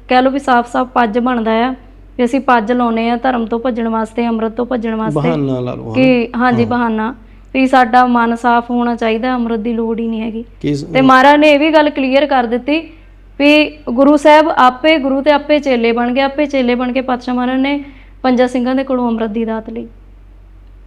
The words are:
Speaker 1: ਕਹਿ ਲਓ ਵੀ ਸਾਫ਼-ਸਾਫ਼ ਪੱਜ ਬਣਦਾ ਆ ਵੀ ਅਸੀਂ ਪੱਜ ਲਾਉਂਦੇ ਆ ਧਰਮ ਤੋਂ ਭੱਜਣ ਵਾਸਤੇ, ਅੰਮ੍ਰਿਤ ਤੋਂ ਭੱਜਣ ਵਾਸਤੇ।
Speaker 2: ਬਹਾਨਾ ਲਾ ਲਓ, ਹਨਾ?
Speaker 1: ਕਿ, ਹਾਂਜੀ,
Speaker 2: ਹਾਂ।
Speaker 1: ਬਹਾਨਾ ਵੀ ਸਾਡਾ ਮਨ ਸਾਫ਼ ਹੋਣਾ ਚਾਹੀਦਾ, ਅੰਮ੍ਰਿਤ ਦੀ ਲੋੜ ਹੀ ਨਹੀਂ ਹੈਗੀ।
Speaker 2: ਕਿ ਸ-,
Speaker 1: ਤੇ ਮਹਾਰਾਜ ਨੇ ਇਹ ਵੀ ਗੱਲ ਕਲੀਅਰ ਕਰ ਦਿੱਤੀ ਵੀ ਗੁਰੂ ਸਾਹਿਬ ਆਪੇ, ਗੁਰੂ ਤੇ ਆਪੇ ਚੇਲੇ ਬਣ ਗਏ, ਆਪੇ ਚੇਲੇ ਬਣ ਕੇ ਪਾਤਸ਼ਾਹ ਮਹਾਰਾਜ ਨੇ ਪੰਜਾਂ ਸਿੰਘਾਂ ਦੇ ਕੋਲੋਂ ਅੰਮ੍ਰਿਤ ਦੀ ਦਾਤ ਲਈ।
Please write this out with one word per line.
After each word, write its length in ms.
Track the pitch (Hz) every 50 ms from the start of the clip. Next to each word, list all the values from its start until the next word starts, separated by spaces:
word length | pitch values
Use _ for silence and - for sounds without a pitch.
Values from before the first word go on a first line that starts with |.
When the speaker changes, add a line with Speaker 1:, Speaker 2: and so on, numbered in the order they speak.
| -
Speaker 1:
ਕਹਿ 140 | - 247 254
ਲਓ 100 | 262 269
ਵੀ 80 | 262 277
ਸਾਫ਼-ਸਾਫ਼ 500 | - - 247 240 233 240 - 262 254 240
ਪੱਜ 300 | - 254 240 214 202 247
ਬਣਦਾ 320 | 233 254 247 233 220 226
ਆ 240 | 220 226 240 262 262 - - - - - - - -
ਵੀ 80 | - 247
ਅਸੀਂ 140 | 240 277 269
ਪੱਜ 320 | 269 262 247 233 208 220
ਲਾਉਂਦੇ 380 | 247 247 240 233 226 226 226 233
ਆ 60 | 240
ਧਰਮ 300 | 233 - 262 247 233 226
ਤੋਂ 140 | 208 233 226
ਭੱਜਣ 280 | 233 262 220 233 226
ਵਾਸਤੇ, 400 | 226 220 220 220 214 - 240 233
ਅੰਮ੍ਰਿਤ 240 | 233 233 220 226 220
ਤੋਂ 140 | 220 - 240
ਭੱਜਣ 300 | 240 254 233 214 226 220
ਵਾਸਤੇ। 340 | 220 220 220 147 151 147 165
Speaker 2:
ਬਹਾਨਾ 300 | 165 151 139 135 131 127
ਲਾ 140 | 123 123 127
ਲਓ, 120 | 123 131
ਹਨਾ? 80 | 120 -
Speaker 1:
ਕਿ, 360 | 254 262 262 254 247 226 - -
ਹਾਂਜੀ, 280 | 233 247 254 240 233 233
Speaker 2:
ਹਾਂ। 60 | 214
Speaker 1:
ਬਹਾਨਾ 460 | 240 240 240 226 220 220 220 226 - - - - - - - - -
ਵੀ 140 | 262 262
ਸਾਡਾ 380 | 254 277 254 254 226 240 254 254
ਮਨ 300 | 247 240 240 233 233 233
ਸਾਫ਼ 360 | 233 - 240 233 240 240 -
ਹੋਣਾ 240 | 240 240 240 240 233
ਚਾਹੀਦਾ, 400 | 226 233 220 220 226 240 254 254
ਅੰਮ੍ਰਿਤ 240 | 247 233 226 233 220
ਦੀ 140 | 208 240 226
ਲੋੜ 260 | 226 226 226 226 226
ਹੀ 80 | 226
ਨਹੀਂ 140 | 226 226 220
ਹੈਗੀ। 240 | 220 226 214 226 240 - - -
Speaker 2:
ਕਿ 140 | - 143 147
ਸ-, 80 | 139 156
Speaker 1:
ਤੇ 180 | 180 247 262
ਮਹਾਰਾਜ 380 | 262 262 262 254 262 285 294 294
ਨੇ 120 | 302 311
ਇਹ 80 | 294 277
ਵੀ 140 | 302 320 311
ਗੱਲ 160 | 311 294 302
ਕਲੀਅਰ 360 | 294 294 262 262 262 277 302
ਕਰ 180 | 285 277 254 240
ਦਿੱਤੀ 500 | 220 240 240 247 285 302 330 320 - - - - - - - - - - -
ਵੀ 380 | 285 294 294 302 294 294 - - - -
ਗੁਰੂ 280 | 233 247 269 285 302
ਸਾਹਿਬ 300 | 285 311 311 294 311 302
ਆਪੇ, 500 | 339 - - 254 254 254 - - 311 320
ਗੁਰੂ 240 | 311 254 269 269 277
ਤੇ 100 | 269 302
ਆਪੇ 280 | 294 285 294 - 302 294
ਚੇਲੇ 320 | 285 277 254 233 226 233
ਬਣ 220 | 233 240 240 240 247
ਗਏ, 80 | 269
ਆਪੇ 240 | 277 269 277 294 302
ਚੇਲੇ 300 | 285 277 269 254 240 247
ਬਣ 160 | 240 254 247
ਕੇ 100 | 240 262
ਪਾਤਸ਼ਾਹ 340 | 247 262 247 240 - 254 247
ਮਹਾਰਾਜ 240 | 247 247 254 254 262
ਨੇ 240 | 262 277 285 285 277 - - - - - - - -
ਪੰਜਾਂ 240 | 262 254 233 254
ਸਿੰਘਾਂ 280 | 247 254 254 240 254 262
ਦੇ 80 | 262 269
ਕੋਲੋਂ 240 | 269 262 247 247
ਅੰਮ੍ਰਿਤ 220 | 233 226 220 220 220
ਦੀ 160 | 202 233 226
ਦਾਤ 240 | 220 220 220 220 226
ਲਈ। 180 | 226 240 226 226 - - - - - - - - - - - - - - - - - - -